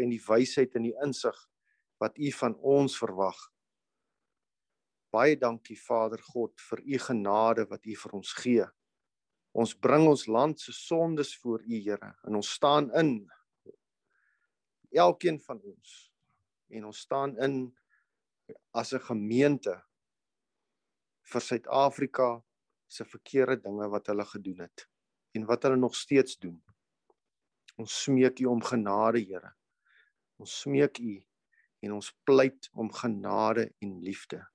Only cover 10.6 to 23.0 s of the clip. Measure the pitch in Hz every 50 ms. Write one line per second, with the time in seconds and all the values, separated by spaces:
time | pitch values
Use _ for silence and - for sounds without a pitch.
10.6 | - - 120 - - - 170 165 165 165 160 147 139 - - - - 120 113 113
11.6 | 110 113 117 110 98 104 101 - 98 98 - _ - 104 107 104 101 - - -
12.6 | - 143 147 151 147 117 117 160 160 147 120 104 98 - - - _ _ _ _
13.6 | _ - - _ _ _ _ _ _ _ _ _ _ _ _ _ _ _ _ _
14.6 | _ _ _ _ _ _ 127 156 175 180 175 - 180 170 156 139 - - 123 104
15.6 | - 101 92 - _ - - - - _ _ _ _ _ _ _ _ _ _ _
16.6 | _ _ 110 110 107 107 104 - - - 139 139 139 139 123 110 135 139 139 131
17.6 | 127 123 127 _ _ _ _ _ _ _ _ _ _ _ _ _ _ - - -
18.6 | _ _ - 117 113 - 131 - - - 117 107 104 107 117 127 143 147 143 131
19.6 | - 101 90 95 - _ _ _ _ _ _ _ _ _ _ _ _ _ _ _
20.6 | _ _ _ _ _ _ _ _ _ _ _ _ _ - - 117 - - 127 110
21.6 | - - 123 135 139 139 - - 139 131 - 131 127 120 117 117 - _ _ _
22.6 | _ _ _ _ _ _ - -